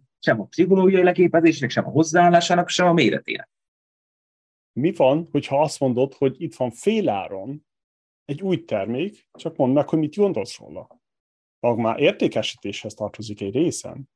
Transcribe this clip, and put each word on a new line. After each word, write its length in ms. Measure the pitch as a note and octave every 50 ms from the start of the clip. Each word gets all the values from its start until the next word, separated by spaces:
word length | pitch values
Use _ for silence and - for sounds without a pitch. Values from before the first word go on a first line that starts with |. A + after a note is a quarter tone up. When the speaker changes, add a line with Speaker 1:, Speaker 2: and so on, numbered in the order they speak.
| - _ _ _
Speaker 1:
sem 200 | - - C3 A2
a 60 | G2
pszichológiai 580 | - - - F3+ F#3 F#3+ F#3+ F#3 F#3 F#3+ F#3 F3+
leképezésnek, 680 | F3+ F3+ F3+ F3+ E3+ - E3 E3 E3 D3 C3 C3+ A2+
sem 160 | - - -
a 40 | -
hozzáállásának, 800 | - C#3+ D#3+ D#3 D3+ F3 F3 F3 E3+ E3+ E3+ - F3+ F3 F3 -
sem 180 | - - F3+ F3
a 60 | E3+
méretének. 560 | E3+ C3 G#2+ - - - - A1+ - - - _ _ _ _ _ _ _ _ _ _ _ _ _ _ _ _ _ _ _ _ _ _ _ _ _ A2+
Speaker 2:
Mi 140 | C3 E3+ -
van, 340 | - C#3+ C3 C#3 D#3+ E3+ -
hogyha 300 | - D3 - - C#3 C#3
azt 180 | D#3 D3+ - -
mondod, 340 | C#3+ C3 A#2+ A#2+ C3 C3+ -
hogy 280 | - C#3+ C3+ C3+ -
itt 140 | E3+ D3+ -
van 160 | - C3 A#2+
féláron 920 | A#2 - - G3+ A3 A3 G3 C#3 G#2 G2 F#2 - G2 F#2+ F#2+ B2 C#3+ D3 - _ _ _ _ _ _ _ _ _ _ _ _
egy 160 | - D3 D3
új 220 | G3 F#3+ F3+ - -
termék, 640 | - A#2+ G2+ G2 G#2 A#2 B2+ E3 G3+ - _ _ _
csak 240 | _ - - E3 D#3+
mondd 180 | - C#3 B2 C3+
meg, 160 | D3 C#3 -
hogy 100 | - D#3+
mit 160 | D#3 D3+ -
gondolsz 420 | G3+ G#3 G3 E3 A2+ G2 - - -
róla? 420 | - - D2 F#2 - - _ _ _ _ _ _ _ _ _ _ _ _ _ _
Ha 160 | - A#2+ A#2+
már 240 | G#2+ A#2 A2 A2+ -
értékesítéshez 920 | C#3 F3 G#3 - G#3 E3+ - A2+ G#2+ - - - - G2+ G2+ - - A2 -
tartozik 480 | - G#2+ G2+ - - G#2+ G#2+ G#2+ -
egy 120 | G#2 G2 G2+
részen, 560 | C3 E3 E3+ - - - - - C3 C3+ - _